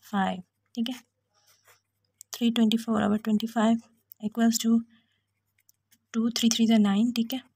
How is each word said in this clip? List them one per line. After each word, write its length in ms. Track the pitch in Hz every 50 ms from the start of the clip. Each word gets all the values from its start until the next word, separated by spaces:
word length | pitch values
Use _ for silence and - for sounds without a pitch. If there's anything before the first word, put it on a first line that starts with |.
| _ -
five, 280 | - 202 190 185 190 185 180 _ _ _ _ _ _
ठीक 140 | - 226 240
है। 100 | 254 - - _ _ _ _ _ _ _ _ _ _ _ _ _ - _ _ _ _ _ _ _ _ _ - _ -
थ्री 160 | - 240 233
ट्वेंटी 260 | 226 233 233 214 220 226
फ़ोर 260 | 226 - 226 214 208
over 160 | 202 208 214 -
twenty 240 | 226 214 208 - 226
five 260 | 226 233 214 226 233 226 - _ _ _ _ _ - _ -
equals 360 | 214 - - 233 233 226 - -
to 140 | 226 226 233 226 _ _ _ _ _ _ _ _ _ _ _ _ _ _ _ _ _ _ _ _ _ _ _ _ _ -
टू, 160 | 233 220 240
थ्री 200 | 233 - - 233
थ्री 160 | 226 - 226 214
ज़ा 100 | 226 220
नाइन, 340 | 208 202 196 202 226 247
ठीक 220 | 233 - 226 226 -
है? 60 | 262 - _ _